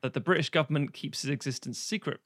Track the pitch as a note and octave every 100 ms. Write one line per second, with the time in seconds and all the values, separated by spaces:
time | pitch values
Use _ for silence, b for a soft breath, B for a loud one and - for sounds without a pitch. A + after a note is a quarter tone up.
0 | C3 - E3+ F3 D#3 E3 D3 D3+ C#3+ -
1 | C#3 - C3 C#3 C#3 B2+ C3 A#2 - G#3+
2 | - A2+